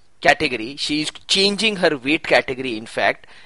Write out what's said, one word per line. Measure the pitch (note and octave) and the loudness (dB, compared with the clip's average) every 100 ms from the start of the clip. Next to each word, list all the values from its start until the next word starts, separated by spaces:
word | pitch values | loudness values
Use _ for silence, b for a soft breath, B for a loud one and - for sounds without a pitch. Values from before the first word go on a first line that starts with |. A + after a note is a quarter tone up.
| - - | -20 -4
category. | D#3 C#3+ D3+ B2 A2 D3 | 2 2 2 -2 -6 -8
She | - D3+ | -4 -2
is | D3+ - - | -2 -6 -4
changing | F#3+ G3 G3+ A3 G3+ | 2 2 2 0 2
her | F3 D3 | 0 0
weight | C3 D#3+ - | -2 -2 2
category, | C3 B2 B2+ C3 A2 | 2 2 -4 -6 -6
in | A#2 | -8
fact. | - G#2 C#3 - b | 0 0 0 -8 b